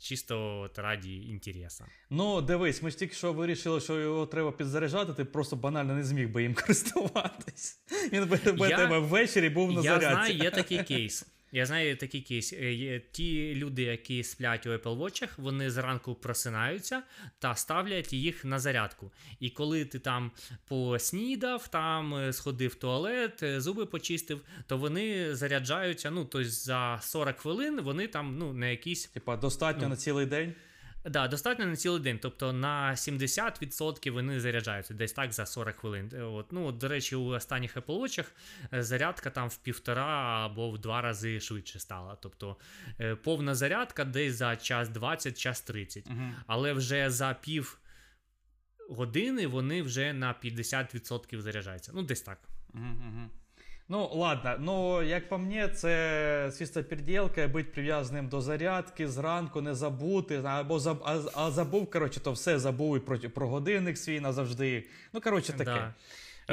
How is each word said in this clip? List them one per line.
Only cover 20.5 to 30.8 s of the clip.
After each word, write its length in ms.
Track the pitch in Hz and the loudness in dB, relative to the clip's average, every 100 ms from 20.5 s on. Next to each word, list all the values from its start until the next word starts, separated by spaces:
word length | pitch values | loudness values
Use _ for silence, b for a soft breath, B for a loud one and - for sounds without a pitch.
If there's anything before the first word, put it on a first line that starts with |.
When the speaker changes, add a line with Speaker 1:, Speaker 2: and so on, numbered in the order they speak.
| 113 - | -16 -4
Speaker 1:
поснідав, 1000 | 131 123 120 - 185 240 262 254 247 - | 0 2 2 2 0 -2 -2 -2 -2 -2
там, 480 | 165 160 160 151 143 | 0 2 2 0 0
е, 180 | 135 | -2
сходив 380 | 131 139 127 127 | -2 -4 0 -2
в 40 | - | 0
туалет, 680 | 127 131 196 247 226 220 | -2 0 0 0 -2 -2
е, 180 | 151 135 | -2 0
зуби 240 | 147 208 208 | -2 -2 -4
почистив, 560 | 160 - 165 - 143 B 151 - | -4 -2 -4 -4 -8 B -16 -4
то 100 | 131 | 0
вони 580 | 147 170 220 190 160 131 | 0 0 0 0 -2 0
заряджаються, 760 | 143 139 131 170 180 170 151 | 0 0 2 0 0 -2 -2
ну, 140 | 175 131 | -2 -2
тобто 240 | 139 117 | 0 0
за 500 | 110 127 127 120 120 | -2 0 0 0 -2
сорок 360 | - 160 139 131 | -2 0 0 0
хвилин 420 | 151 202 294 285 | -2 -2 0 -2
вони 260 | 139 151 220 | -2 -2 -2
там, 300 | 156 143 131 | -4 -4 -4
ну, 160 | 160 | -4
на 140 | 127 123 | -2 0
якісь, 380 | 120 170 175 - | 0 -4 -6 -6
Speaker 2:
Типа, 300 | 120 - 117 | -6 -4 0
достатньо 460 | 139 - 160 147 | 0 2 2 2
Speaker 1:
ну, 60 | 139 | 0
Speaker 2:
на 60 | 131 | 0
цілий 300 | 151 143 135 | 0 2 2
день? 280 | 147 170 165 B B | 0 -2 -6 B B